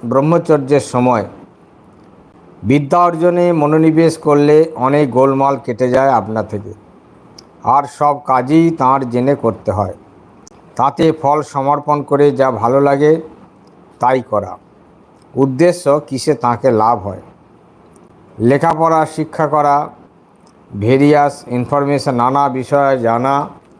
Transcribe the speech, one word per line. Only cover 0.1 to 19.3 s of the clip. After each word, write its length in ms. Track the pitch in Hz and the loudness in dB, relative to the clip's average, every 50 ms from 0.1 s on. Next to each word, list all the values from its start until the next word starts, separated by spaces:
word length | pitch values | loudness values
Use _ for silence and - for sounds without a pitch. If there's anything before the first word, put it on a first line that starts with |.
| 120 135 147 156 170 170 165 165 156 147 135 131 147 143 | -2 0 2 2 0 0 2 0 0 0 2 0 0 0
সময়। 440 | 127 - - 123 123 127 123 110 95 82 - - - - _ _ - _ _ _ _ - _ _ - - - - - - - - - - - - - | 0 -2 -2 0 0 2 2 0 -2 -6 -10 -18 -20 -20 _ _ -20 _ _ _ _ -20 _ _ -20 -20 -20 -20 -20 -20 -20 -20 -20 -20 -20 -12 -2
বিদ্যা 360 | 101 135 147 143 131 175 175 | 0 0 0 2 0 2 2
অর্জনে 540 | 175 175 170 160 170 175 175 175 175 175 170 | 2 2 0 0 0 0 2 2 0 2 2
মনোনিবেশ 680 | 160 147 147 160 160 160 160 156 156 165 160 160 - | 2 2 2 2 4 2 4 4 4 2 2 0 0
করলে 540 | - 151 147 147 147 147 151 156 160 165 - | 0 0 2 2 4 4 4 4 4 2 -2
অনেক 360 | 113 123 131 143 147 151 127 | -4 -2 0 2 2 0 0
গোলমাল 480 | 117 127 135 139 135 135 139 139 139 123 - | 2 2 2 2 2 0 0 0 -2 -4 -6
কেটে 240 | - 120 104 127 123 | -8 -4 -4 -2 0
যায় 220 | 120 131 135 135 | 0 2 2 2
আপনা 320 | 127 113 101 107 110 107 104 | 2 0 -2 -2 -6 -6 -6
থেকে। 300 | 101 110 101 101 101 - - - - _ _ _ _ - - _ - - - - - _ - - | -6 -8 -10 -12 -12 -18 -20 -20 -20 _ _ _ _ -20 -20 _ -20 -20 -20 -20 -20 _ -8 -2
আর 220 | 113 123 143 139 | 0 0 0 0
সব 340 | 139 - - 151 147 143 135 - | -2 -4 -2 -2 -2 -2 -2 -4
কাজই 460 | - 131 127 123 131 156 165 165 165 | -2 -2 -2 0 2 2 2 2 2
তাঁর 400 | 165 - 135 127 135 135 135 120 | 0 0 0 0 2 0 -2 -2
জেনে 240 | 117 123 123 139 143 | -2 -2 0 0 -2
করতে 380 | 135 - 117 98 - - - 107 | 0 -2 -4 -4 -2 -6 -6 -4
হয়। 220 | 101 101 92 - - - - - - - - - - - - - - - - - | -2 -4 -6 -6 -12 -20 -20 -20 -20 -20 -20 -20 -20 -20 -20 -20 -20 -20 -14 -4
তাতে 360 | - 123 139 - - 160 160 156 | -2 -2 -2 0 0 0 0 0
ফল 300 | - - 139 147 151 143 | 0 -2 -2 -2 -2 -4
সমর্পণ 600 | - - 143 135 139 147 147 139 151 147 147 135 | -6 -6 -4 -2 -2 -2 -2 -2 -2 -4 -4 -2
করে 280 | - 143 139 143 147 | -2 0 2 2 2
যা 200 | 131 123 135 131 | 2 2 0 0
ভালো 300 | 120 104 107 120 131 139 | 0 -2 -2 0 2 2
লাগে 400 | 139 143 139 139 147 151 160 165 160 - - - - - _ _ _ - _ - - - - _ | 2 2 2 2 2 2 2 0 -2 -10 -20 -20 -20 -20 _ _ _ -20 _ -20 -20 -20 -10 _
তাই 220 | 117 123 131 131 117 | -2 0 0 -2 -2
করা। 360 | - 107 104 95 92 90 - _ _ _ _ _ _ _ _ _ _ _ _ _ _ - | -4 -4 -4 -4 -6 -12 -16 _ _ _ _ _ _ _ _ _ _ _ _ _ _ -4
উদ্দেশ্য 640 | 123 135 139 131 127 165 180 170 175 - 143 143 151 147 | -2 -2 -2 0 2 2 2 2 0 -2 0 0 0 -2
কিসে 280 | - 143 123 - 160 147 | -6 -10 -6 -2 -2 -2
তাঁকে 360 | - - 120 120 113 - 135 | 0 0 -2 -2 0 0 0
লাভ 280 | 117 107 107 113 120 107 | 2 2 2 2 0 -2
হয়। 220 | 95 101 95 - - - - _ _ _ _ _ _ _ _ _ _ - - - - - - _ - - - - | -4 -10 -12 -12 -16 -20 -20 _ _ _ _ _ _ _ _ _ _ -20 -20 -20 -20 -20 -20 _ -20 -20 -10 -2
লেখাপড়া, 680 | 110 120 139 139 147 165 160 156 165 165 160 160 160 | 0 2 2 2 2 0 0 0 0 2 2 0 0
শিক্ষা 400 | - - - 156 151 | -2 -4 -8 -10 -8